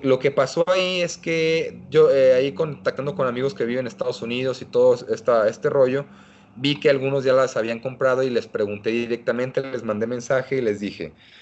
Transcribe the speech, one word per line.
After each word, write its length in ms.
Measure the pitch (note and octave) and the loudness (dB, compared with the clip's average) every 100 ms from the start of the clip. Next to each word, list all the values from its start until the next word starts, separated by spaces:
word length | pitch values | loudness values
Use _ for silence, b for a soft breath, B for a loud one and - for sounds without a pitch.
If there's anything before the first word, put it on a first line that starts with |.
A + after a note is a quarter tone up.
lo 180 | C3+ B2+ | 0 2
que 120 | C#3+ | 2
pasó 320 | C#3 C3 E3+ E3+ | 0 0 0 0
ahí 320 | F#3 F#3 F#3 | 0 0 -2
es 160 | E3+ - | -4 -6
que 640 | E3+ E3 D#3+ D#3+ - - - | -4 -2 0 0 -4 -8 0
yo, 200 | D3+ D3 | 4 6
eh, 240 | C3+ C3 | 6 6
ahí 200 | B2+ C#3 | 6 2
contactando 600 | C#3 D#3+ C3+ C3+ B2+ C#3+ | -2 -4 -4 -4 -4 -4
con 140 | C#3+ B2+ | -2 -2
amigos 260 | A#2+ C3+ | -2 -4
que 120 | - A#2 | -2 -2
viven 160 | B2 | -2
en 60 | B2 | -6
Estados 340 | - B2 A#2+ | -6 -6 -6
Unidos 400 | A2+ B2 C3 B2+ | -6 -4 -4 -6
y 40 | A2+ | -2
todo 300 | B2 B2+ B2 - | 4 4 4 0
esta, 360 | A2+ - A#2 G#2+ | -2 2 2 2
este 200 | A#2 A#2+ | 0 0
rollo, 360 | C#3 B2+ C3+ C#3+ B B B B - | 2 2 2 -4 B B B B -4
vi 240 | C#3 D3 | -2 0
que 100 | D3+ | 2
algunos 360 | C#3 C3+ C#3 C3 | 2 0 0 2
ya 80 | |
las 240 | C3 B2+ A#2+ | 2 2 0
habían 220 | A2+ A#2 | -4 -6
comprado 440 | C3 B2 C3 B2+ | -8 -2 0 2
y 60 | C3 | 0
les 180 | A#2 G#2+ | 0 -2
pregunté 440 | A2 G#2 G#2 A2+ | -2 -4 -2 -2
directamente, 680 | A#2 A#2 A#2 B2+ A#2+ B2+ C#3 | -2 -2 -4 -2 -2 -4 -4
les 220 | C3+ C3 | -6 -6
mandé 240 | A2+ G#2 A2 | -4 -4 -4
mensaje 500 | B2 - C3 B2+ C3+ | -4 -2 -2 0 -2
y 40 | |
les 180 | A#2 G2+ | -2 -2
dije, 340 | G2+ - D#2 B B B | -6 -8 -12 B B B